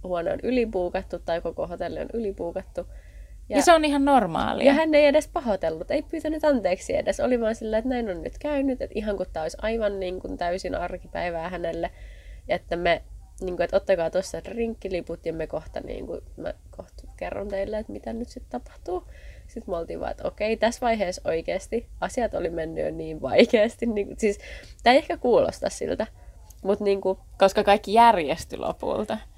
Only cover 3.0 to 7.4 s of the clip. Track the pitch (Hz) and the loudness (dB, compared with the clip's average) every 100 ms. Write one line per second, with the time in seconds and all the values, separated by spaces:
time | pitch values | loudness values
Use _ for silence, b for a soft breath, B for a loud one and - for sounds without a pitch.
3 | b b b b - - 285 330 302 285 | b b b b -2 2 8 8 6 2
4 | 277 269 190 160 - - - 285 320 294 | 6 6 4 0 0 4 6 6 6 6
5 | 294 285 294 381 254 190 165 160 180 269 | 8 6 2 -4 0 0 0 -4 -2 -2
6 | 285 330 311 311 302 269 190 185 - 196 | -2 -6 -4 0 2 4 2 0 0 -2
7 | 220 202 - 247 | 0 0 2 2